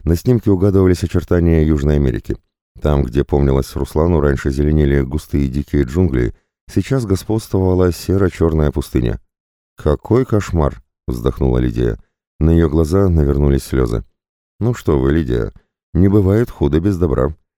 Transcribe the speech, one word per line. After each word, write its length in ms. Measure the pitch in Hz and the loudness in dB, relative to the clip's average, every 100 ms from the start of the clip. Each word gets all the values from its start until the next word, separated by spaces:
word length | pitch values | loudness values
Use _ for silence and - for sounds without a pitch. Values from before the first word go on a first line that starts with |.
На 120 | 80 85 | -2 -2
снимке 340 | 120 120 104 | 2 0 2
угадывались 540 | 95 101 95 92 90 | 2 2 4 4 2
очертания 580 | 87 90 - 87 85 82 | 0 -2 0 2 2 2
Южной 340 | 78 78 71 73 | 2 0 2 0
Америки. 400 | 69 57 - - _ _ _ - | 0 -2 -6 -10 _ _ _ -6
Там, 220 | 76 71 | -2 0
где, 200 | 64 62 | 0 -2
помнилось 540 | 67 71 69 67 65 67 | -2 0 2 0 -2 -6
Руслану, 440 | 67 76 82 82 | -6 -2 0 2
раньше 300 | 71 67 73 | 2 0 -2
зеленели 520 | 67 73 78 71 69 | -2 0 2 2 2
густые 460 | 65 76 - 76 69 | 0 -6 -6 -4 -2
дикие 340 | 65 69 71 | -4 -4 -2
джунгли, 520 | 64 78 90 64 58 - _ _ - | -2 0 0 0 -2 -6 _ _ -8
сейчас 320 | - - 135 | -6 -2 -2
господствовала 880 | 107 95 - 110 - 98 92 92 90 | -2 -4 -2 -6 -4 -2 0 2 2
серо-чёрная 800 | 85 - 95 92 - 82 78 76 | 0 -2 0 0 0 0 2 0
пустыня. 500 | 69 - - 60 53 _ _ _ _ _ - | -2 -4 -2 -2 -4 _ _ _ _ _ -6
«Какой 480 | 76 71 - 123 | -2 -2 0 0
кошмар!» 580 | 131 107 - 85 71 - _ _ - | 2 -2 -2 0 0 -2 _ _ -10
вздохнула 520 | 62 60 - 65 62 | -6 -4 -2 0 0
Лидия. 400 | 62 55 60 55 - _ _ - | -2 -2 -4 -4 -12 _ _ -2
На 120 | 78 | 2
её 200 | 82 82 | 4 2
глаза 380 | 78 78 95 98 | 2 0 2 2
навернулись 560 | 82 71 71 71 69 | 2 2 2 2 0
слёзы. 400 | - 65 62 58 - _ _ _ _ - | -2 -2 -2 -2 -8 _ _ _ _ -6
«Ну 140 | 110 | -4
что 260 | 120 - 73 | -4 -2 0
вы, 140 | 67 | 2
Лидия, 400 | 80 67 60 52 - _ _ _ | 0 0 -4 -4 -10 _ _ _
не 160 | 85 98 | 0 2
бывает 420 | 104 92 104 120 | 4 2 0 -2
худа 300 | - 71 76 | -2 0 0
без 160 | 95 92 | 0 0
добра. 380 | 85 62 69 78 _ | -2 0 -2 -4 _